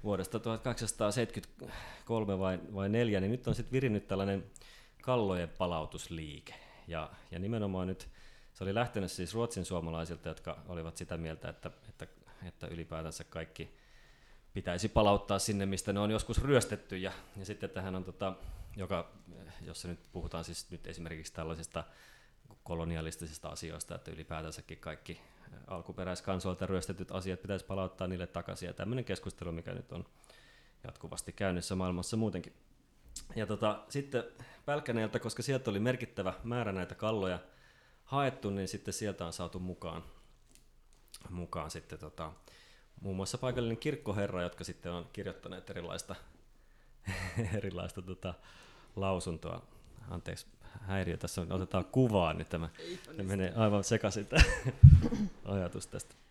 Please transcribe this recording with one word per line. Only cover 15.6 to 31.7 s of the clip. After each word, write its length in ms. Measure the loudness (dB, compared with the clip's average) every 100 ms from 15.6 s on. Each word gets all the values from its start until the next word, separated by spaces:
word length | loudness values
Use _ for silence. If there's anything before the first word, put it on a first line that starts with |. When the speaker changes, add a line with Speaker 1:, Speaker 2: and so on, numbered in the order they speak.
| 0
Speaker 1:
mistä 280 | 0 0
ne 60 | 2
on 120 | 2
joskus 300 | 2 2 2
ryöstetty. 540 | 6 6 6 -4 -6 -4
Ja, 140 | -4 -6 -14 -12
ja 80 | -8
sitten 240 | -6 -6
tähän 260 | -4 -4 -4
on 80 |
tota, 300 | -6 -4 -4 -4 -10 -12 -12 -8
joka, 360 | -2 -2 -2 -14 -20 -18 -16 -14
jossa 260 | -12 -8 -8
nyt 120 | -8 -8
puhutaan 320 | -8 -4 -4
siis 280 | -6 -8 -10
nyt 160 | -12 -10
esimerkiksi 460 | -10 -8 -8 -10
tällaisista 500 | -6 -6 -6 -6 -6 -8 -16 -20 -20 -20 -20 -20 -18
kolonialistisista 840 | -6 -2 0 -2 -4 -6 -10 -10 -10
asioista, 460 | -8 -8 -8 -8 -10
että 160 | -10
ylipäätänsäkin 680 | -12 -8 -6 -6 -10 -12 -12
kaikki 440 | -10 -10 -12 -14 -14 -20 -20 -18 -10
alkuperäiskansoilta 1000 | -10 -8 -6 -4 -4 -2 0 0 -2 0
ryöstetyt 460 | 0 -2 -6 -4
asiat 300 | -4 -2 -4
pitäisi 240 | -2 -4 -2
palauttaa 420 | -4 -4 -2 -4
niille 200 | -2 -4
takaisin, 400 | -6 -8 -8 -8
ja 60 |
tämmöinen 320 | -6 -2 -2 -2
keskustelu, 460 | -4 -6 -8 -6
mikä 220 | -6 -6
nyt 180 | -10 -8
on 140 | -10 -10 -16 -20 -20 -20 -20 -20 -16
jatkuvasti 480 | -16 -14 -10 -10 -10
käynnissä 420 | -2 0 0 0